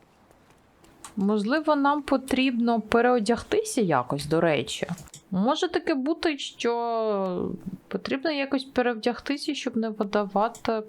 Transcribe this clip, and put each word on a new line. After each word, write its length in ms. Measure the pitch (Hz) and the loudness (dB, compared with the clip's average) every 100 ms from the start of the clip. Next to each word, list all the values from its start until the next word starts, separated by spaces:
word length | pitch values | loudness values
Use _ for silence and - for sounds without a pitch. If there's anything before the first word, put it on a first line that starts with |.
| _ _ _ _ _ _ _ _ - - - - | _ _ _ _ _ _ _ _ -20 -20 -12 -2
Можливо, 600 | 196 214 202 302 311 294 | 0 2 2 0 2 2
нам 260 | 277 294 | 2 2
потрібно 800 | 285 269 269 254 262 233 233 233 | 2 0 2 2 2 2 2 0
переодягтися 1000 | 220 233 247 247 208 226 - 427 440 - | 2 4 6 4 2 -2 0 -2 0 0
якось, 440 | 190 135 123 143 147 | 2 2 2 -4 0
до 160 | 160 | 2
речі. 460 | 170 143 - - - 175 - - - | 4 2 -2 -4 -6 -6 -12 -20 -6
Може 360 | 185 220 302 370 | 0 0 2 0
таке 260 | 359 349 | 0 0
бути, 440 | 294 262 330 339 277 | 0 -2 0 -2 -2
що 1120 | - - 233 233 233 226 220 202 190 180 - - - 185 - | -6 -4 -2 0 0 0 0 0 0 -2 -4 -6 -10 -12 -8
потрібно 440 | 190 - 269 330 | -6 -4 -4 -2
якось 320 | 285 269 277 | -2 -2 -2
перевдягтися, 920 | 262 - 247 220 240 233 - 285 - 277 | -2 0 0 0 -2 -2 -4 -4 -4 -6
щоб 220 | 262 226 | -4 -2
не 120 | 226 | -2
видавати 920 | 214 208 208 208 202 226 233 - 220 | -4 -2 0 0 0 0 -2 -2 -2